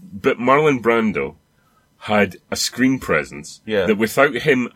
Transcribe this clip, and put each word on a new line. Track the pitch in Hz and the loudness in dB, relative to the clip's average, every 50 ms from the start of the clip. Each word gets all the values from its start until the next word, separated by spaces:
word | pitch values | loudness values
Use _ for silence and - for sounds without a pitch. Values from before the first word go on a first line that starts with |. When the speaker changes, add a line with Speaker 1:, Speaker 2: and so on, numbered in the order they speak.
| 180 - - | -20 -18 -16
Speaker 1:
but | 98 92 131 127 - | -2 -2 -2 0 0
Marlon | 117 127 135 143 156 151 139 123 | 2 4 4 4 4 2 2 2
Brando | 101 117 117 117 113 107 92 73 67 71 78 - _ _ _ _ _ _ _ _ _ _ _ _ - | 2 2 2 2 2 0 -2 -2 -4 -6 -8 -14 _ _ _ _ _ _ _ _ _ _ _ _ -6
had | - 107 104 101 101 87 - _ _ | -2 2 2 2 0 -2 -10 _ _
a | - | -8
screen | - - - - - 123 131 135 - | -6 -6 -8 -2 0 0 0 0 -2
presence | - - 90 78 71 - 71 71 73 - - - _ | -2 -2 -2 -2 -2 -4 -10 -16 -18 -18 -20 -18 _
Speaker 2:
Yeah. | 110 107 101 92 | -4 -2 -2 0
Speaker 1:
that, | 95 107 98 | 0 0 0
without | 110 107 - - 139 151 117 | 0 -2 2 2 2 2 2
him | 120 - 151 139 127 123 113 - | -2 0 0 0 0 0 -4 -2